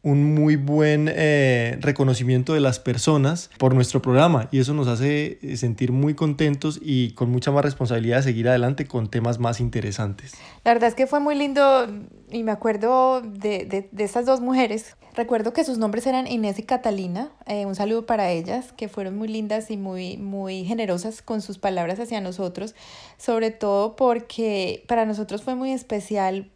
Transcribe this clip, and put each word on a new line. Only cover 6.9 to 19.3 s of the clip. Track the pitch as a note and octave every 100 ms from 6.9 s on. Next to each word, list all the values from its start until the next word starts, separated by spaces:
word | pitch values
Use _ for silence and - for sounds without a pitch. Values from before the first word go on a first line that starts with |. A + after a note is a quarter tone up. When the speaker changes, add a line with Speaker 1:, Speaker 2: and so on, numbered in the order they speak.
| C3 A#2+
Speaker 1:
con | - A#2+
mucha | B2 C3+
más | C#3
responsabilidad | C#3+ C3+ A#2+ A#2 A2+ B2
de |
seguir | C3+ A2+ A#2
adelante | B2+ B2 C#3 C#3+
con | A#2+ G#2+
temas | A#2 A#2 A#2
más | A#2+ A#2
interesantes. | A#2+ A2+ G#2+ G2+ G#2 G2+ - - - - A#3
Speaker 2:
La |
verdad | A#3 A#3
es | A#3
que | C4
fue | D4
muy | D4 C#4+
lindo | C#4+ C#4 C#4 C4 A#3 G#3 - - -
y | A#3
me | A3
acuerdo | G#3 A3+ G#3 A3+ C4 C4 C4
de, | A3+ G3+ G#3+ G3 -
de, | G3 G3
de | G3+
estas | G#3 A#3+ B3
dos | C4
mujeres. | B3 C4 A#3+ G#3+ - - - -
Recuerdo | A#3 A#3+ A3
que | E4
sus | C#4+ A#3+
nombres | A3 G#3+ C4+
eran | B3+ B3+
Inés | A#3+ G#3 G3
y |
Catalina. | A3 B3 A#3+ G3 F3+ F3+ D4 _ -
Eh, | G#3 G3
un | F#3+
saludo | G3+ A3+ A3+
para | A3 F#3+
ellas, | E3+ F3 A3+ B3+
que | - G#3
fueron | G#3 F#3+ G3
muy |
lindas | A3